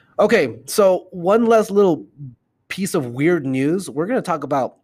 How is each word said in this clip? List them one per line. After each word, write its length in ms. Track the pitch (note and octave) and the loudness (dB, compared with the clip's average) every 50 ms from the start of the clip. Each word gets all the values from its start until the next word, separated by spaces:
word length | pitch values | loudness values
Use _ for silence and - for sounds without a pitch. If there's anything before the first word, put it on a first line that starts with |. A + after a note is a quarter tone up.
| _ _ - - | _ _ -2 0
Okay, 400 | G3 G#3 A3+ G3 D3 A2+ A2 - - | 2 2 4 2 2 0 -4 -10 -12
so 400 | - - - G3+ F#3+ F#3 F#3 F3+ - | -6 0 2 4 4 4 2 -2 -10
one 360 | - F3 E3 F#3 G#3+ A#3 A#3 | -12 -6 0 2 2 2 4
last 240 | A3 A#3 A3 G#3 G#3+ | 4 4 2 2 2
little 360 | G3+ G3+ G3+ F#3 D#3 - - _ _ C#3 C#3+ B2+ A#2+ _ _ _ _ _ _ - | 2 2 4 4 2 0 -4 _ _ -18 -18 -18 -18 _ _ _ _ _ _ -14
piece 260 | - F3+ G3 - - | -8 -8 -6 -2 -2
of 120 | E3+ C3 | -4 -4
weird 400 | A#2+ A#2 C3 D3 F3 F3+ E3 C3 | -4 -4 0 0 2 2 0 -2
news. 420 | C3+ C3 C3 C3+ D3 F3 G3+ F3 C#3+ | -2 -2 0 0 0 -2 -2 -4 -6
We're 180 | A2+ C#3+ E3+ | -6 -6 -4
gonna 140 | G#3 - D#3 | -2 -2 -4
talk 240 | C3+ F3+ E3 D3 C#3+ | -2 -4 -4 -4 -4
about 340 | C3 D3 C3+ A#2+ - - _ | -4 -2 -2 -2 -4 -6 _